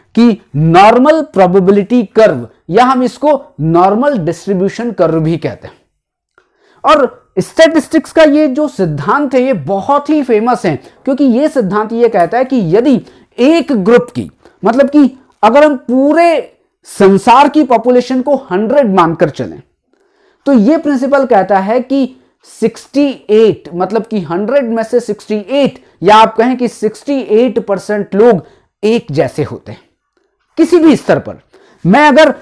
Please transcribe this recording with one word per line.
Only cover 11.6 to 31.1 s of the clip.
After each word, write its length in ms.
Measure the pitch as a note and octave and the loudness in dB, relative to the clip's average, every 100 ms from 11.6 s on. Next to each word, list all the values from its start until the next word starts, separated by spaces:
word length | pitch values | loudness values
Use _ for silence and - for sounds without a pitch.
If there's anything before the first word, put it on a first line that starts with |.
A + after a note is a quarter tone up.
| F#3+ G#3 G#3+ | -2 -4 -4
ये 160 | A3+ A#3 | -2 0
कहता 280 | G#3 E3+ A#3+ | 0 0 -2
है 80 | B3+ | -2
कि 320 | C4 E3+ G3 | -2 0 0
यदि 280 | C#4 A3 - _ _ - | 0 -2 -4 _ _ -2
एक 320 | B3+ E4+ C#4+ | 2 2 0
ग्रुप 360 | A#3 F#3 A#3+ A#3+ - | -2 2 0 0 -10
की, 160 | F2 _ _ - G3 | -12 _ _ -6 -2
मतलब 240 | A#3+ C4 | 2 2
कि 280 | D4 B3+ - _ - | 4 2 0 _ -2
अगर 220 | A3 C4 D4+ | 2 4 2
हम 100 | C4 | 0
पूरे 800 | - B3+ C#4+ D#4 E4+ D4+ - _ _ _ | -4 0 2 2 2 0 -6 _ _ _
संसार 640 | - - F#3+ G3 B3 B3 D4 | -18 0 2 4 4 4 4
की 140 | D4+ | 2
पॉपुलेशन 580 | C4 C#4+ B3+ B3 B3 B3+ | 0 0 2 0 0 -4
को 140 | C4 C4+ | -2 -4
हंड्रेड 600 | - F#3 A3 C#4+ A#3+ F#3 | -4 -4 -2 0 0 0
मानकर 340 | E3 D#3+ E3 | 0 0 -4
चलें, 320 | - G2+ D#2 _ _ _ _ _ _ _ _ - | -4 -12 -12 _ _ _ _ _ _ _ _ -2
तो 80 | |
ये 240 | C4 G3 D#4+ | 0 2 0
प्रिंसिपल 480 | D4 C4+ C4 C#4 C4 | -2 -4 -2 -2 0
कहता 340 | G#3 F#3 G3 | 0 0 -2
है 200 | F#3+ B3 | -2 -4
कि 380 | B3+ C#4 C4 - _ _ | -2 -4 -4 -8 _ _
सिक्सटी 840 | _ - A3 - - C4+ C#4+ F#3 - | _ -6 -6 -6 -8 -2 -2 -4 -2
एट, 400 | G#3+ A3 - D3 | 2 2 0 -8
मतलब 320 | E3+ F#3 G#3+ - | -8 -4 -4 -6
कि 160 | G#3+ | -8
हंड्रेड 500 | D#3+ E3+ G#3+ C#4+ A#3 | -6 -6 -2 -2 -2
में 120 | A3+ | -6
से 160 | A3 B3 | -2 -4
सिक्सटी 360 | A#3 G#3 - G#3+ | -4 -10 -6 -8
एट, 480 | F#3+ C#4 C4+ - _ - | -4 -2 -2 -4 _ -4
या 120 | E3+ G#3+ | 2 4
आप 220 | A3 A3 | 4 2
कहें 200 | A#3+ B3 | -2 -2
कि 100 | A#3+ | -4
सिक्सटी 520 | - G#3+ A3 - C#4 | -4 -6 -6 -6 -6
एट 400 | A3 G#3+ B3+ A3+ | 0 0 0 -2
परसेंट 560 | - F#3+ - G#3 G3 F#3+ | -4 -6 -4 -6 -4 2
लोग 300 | A#3+ F#3 - _ _ _ | 2 2 -4 _ _ _
एक 220 | G#3 A#3 A3+ | -2 -2 -4
जैसे 320 | C#3+ C3+ - | -4 -4 -4
होते 280 | C#3+ A#2+ - | -8 -8 -16
हैं 100 | A2 _ _ _ _ _ _ _ - | -20 _ _ _ _ _ _ _ -2
किसी 220 | D#4+ F4 | 2 4
भी 160 | D#4+ - | 4 2
स्तर 240 | - | 0